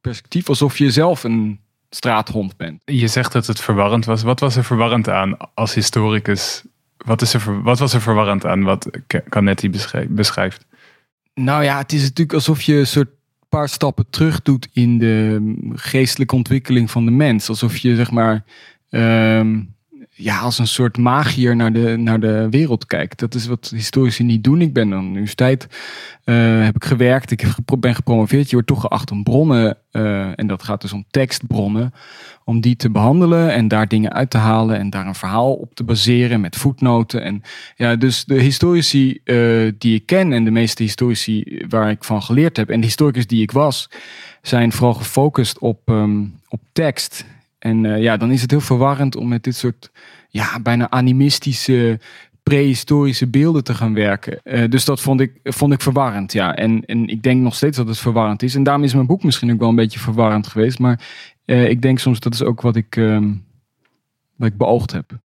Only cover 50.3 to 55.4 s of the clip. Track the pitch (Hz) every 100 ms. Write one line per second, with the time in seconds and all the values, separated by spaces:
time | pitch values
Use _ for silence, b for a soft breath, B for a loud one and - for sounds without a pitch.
50.3 | 104 - 120 113 120 120 127 127 127 143
51.3 | 143 - 123 - 123 117 110 B B B
52.3 | _ - 143 143 123 - 147 143 123 131
53.3 | 135 156 156 120 113 113 110 104 101 -
54.3 | - - 120 117 127 - 135 139 131 131
55.3 | _